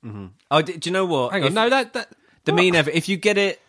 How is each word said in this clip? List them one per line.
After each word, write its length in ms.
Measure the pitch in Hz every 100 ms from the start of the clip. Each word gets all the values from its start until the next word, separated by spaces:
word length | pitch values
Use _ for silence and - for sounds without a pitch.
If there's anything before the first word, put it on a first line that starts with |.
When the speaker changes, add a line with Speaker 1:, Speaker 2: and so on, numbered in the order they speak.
Speaker 1:
Mm-hmm. 220 | 123 104 92 _ _
Oh, 120 | 147
d-, 140 | 160 165
do 120 | 165
you 20 |
know 120 | 185 185
what? 280 | 151 123
Speaker 2:
Hang 100 | 196
on, 40 | 135
Speaker 1:
If 40 |
Speaker 2:
no, 160 | 202 226
that, 240 | 269 247
that 160 | 247 - - _ _ -
Speaker 1:
the 60 |
Speaker 2:
what? 40 | 165
Speaker 1:
mean 140 | 180 170
average, 200 | 147 160
if 120 | 160
you 80 | 190
get 200 | 208 196
it 240 | 196 -